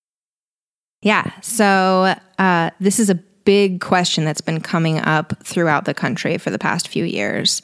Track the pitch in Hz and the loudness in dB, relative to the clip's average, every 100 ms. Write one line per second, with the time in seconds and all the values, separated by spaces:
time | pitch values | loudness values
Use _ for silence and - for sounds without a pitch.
0 | _ _ _ _ _ _ _ _ _ _ | _ _ _ _ _ _ _ _ _ _
1 | 214 196 - - - 226 202 196 190 185 | 0 0 0 -8 -6 2 4 4 4 4
2 | 190 - - - 190 175 165 - 196 196 | 2 0 -4 0 2 2 0 -2 -2 2
3 | 208 175 - _ - 202 196 180 - 185 | 2 0 -4 _ 2 4 2 -2 0 0
4 | 175 - 156 147 - 160 - 170 165 160 | 2 0 -2 -4 -4 -6 -2 -2 0 0
5 | - 156 151 - - 190 170 143 - - | 0 0 -2 -8 -8 -2 0 0 -2 -4
6 | 131 165 - 180 - 98 - 170 - - | -4 -4 -4 -4 -4 -4 -2 -4 -4 -4
7 | 170 - 104 - - - | -4 -4 -4 -4 -4 -4